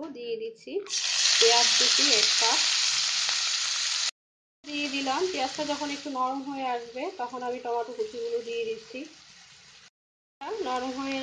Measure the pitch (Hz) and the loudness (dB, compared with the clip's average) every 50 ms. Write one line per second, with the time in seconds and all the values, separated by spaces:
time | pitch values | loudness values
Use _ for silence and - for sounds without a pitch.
0 | 302 320 254 240 240 233 226 220 220 226 226 - - 254 294 403 403 - - - | -8 -10 -8 -8 -6 -4 -4 -4 -4 -6 -8 -10 -10 -6 -6 -6 -4 -2 -2 -2
1 | - - - - - - - - - 226 233 240 240 - - - 247 240 - 269 | 0 0 2 2 4 4 6 6 8 8 8 6 6 6 6 4 4 4 4 4
2 | 277 285 240 208 208 - - - 226 226 262 - - - - - - - - - | 4 6 6 6 4 4 4 4 4 4 4 4 2 2 2 2 0 0 0 0
3 | - - - - - - - - - - - - - - - - - - - - | 0 0 0 0 0 0 0 0 0 0 -2 -2 -2 -2 -2 -2 -2 -2 -2 0
4 | - - - _ _ _ _ _ _ _ _ _ - 294 294 294 294 285 269 277 | -2 -4 -4 _ _ _ _ _ _ _ _ _ -12 -8 -6 -4 -4 -2 -2 -2
5 | 277 262 262 311 370 370 - 277 262 269 - - 302 294 285 277 294 285 285 - | -2 0 0 0 0 0 0 -2 -2 -2 -2 -2 -2 -2 -2 -2 -2 -4 -4 -6
6 | - 294 269 254 254 254 269 277 262 285 277 269 262 254 247 233 233 - - 254 | -6 -4 0 0 2 2 0 -2 -4 -6 -4 -4 -2 -2 -2 -2 -4 -6 -8 -6
7 | 302 381 - - 247 247 254 247 247 247 247 254 247 240 233 240 226 247 240 220 | -6 -6 -4 -4 -6 -6 -6 -6 -4 -4 -4 -4 -2 -2 -2 -2 -2 -2 -4 -4
8 | 214 214 247 233 233 233 233 233 226 233 233 233 226 220 220 220 - - - 254 | -4 -4 -4 -6 -4 -2 -2 -2 -2 -2 -4 -4 -2 -4 -4 -6 -8 -12 -10 -10
9 | 311 311 - - - - - - - - - - - - - - - - _ _ | -10 -12 -14 -20 -20 -20 -20 -20 -20 -20 -20 -20 -20 -20 -20 -20 -20 -20 _ _
10 | _ _ _ _ _ _ _ - 269 320 440 453 339 254 254 254 254 269 254 262 | _ _ _ _ _ _ _ -10 -8 -6 -4 -4 -2 -2 -2 -2 -2 -2 -4 -4
11 | 269 269 269 269 | -4 -2 -2 -4